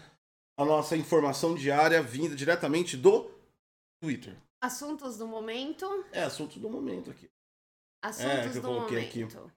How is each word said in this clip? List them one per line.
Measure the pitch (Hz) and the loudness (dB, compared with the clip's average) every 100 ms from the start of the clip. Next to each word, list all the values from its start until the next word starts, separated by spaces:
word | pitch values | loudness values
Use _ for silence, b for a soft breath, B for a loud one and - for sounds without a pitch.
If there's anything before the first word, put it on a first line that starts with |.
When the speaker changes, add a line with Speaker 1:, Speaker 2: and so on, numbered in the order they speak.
| B B _ _ _ - | B B _ _ _ -2
Speaker 1:
a | |
nossa | 147 156 147 165 | 4 4 2 -2
informação | - 165 143 131 165 160 | 4 4 4 0 0 0
diária | 135 143 160 165 | 2 6 6 6
vinda | 131 127 165 143 | 2 -2 -4 -2
diretamente | 139 170 156 156 175 131 | 2 2 2 0 0 6
do | 170 226 - - _ _ _ _ _ _ | 8 8 2 -14 _ _ _ _ _ _
Twitter. | 160 120 - - _ _ | -6 -6 -8 -18 _ _
Speaker 2:
Assuntos | 247 254 294 302 277 208 | -6 -6 -8 -8 -8 -8
do | 226 | -8
momento. | 220 220 233 269 311 381 392 - | -8 -6 -6 -6 -8 -6 -6 -6
Speaker 1:
É, | - | -4
assuntos | 156 - 151 - | -4 -4 -10 -10
do | 220 | -10
momento | 240 285 92 - | -6 -6 -8 -10
aqui. | - - _ _ _ _ _ _ _ | -16 -20 _ _ _ _ _ _ _
Speaker 2:
Assuntos | 208 220 127 | -10 -6 -2
Speaker 1:
É, | 143 127 | -2 -2
que | 123 | -4
eu | |
Speaker 2:
do | 127 | -4
Speaker 1:
coloquei | 120 113 117 113 | -4 -2 -2 -4
aqui. | 120 110 | -6 -8
Speaker 2:
momento. | - - | -10 -20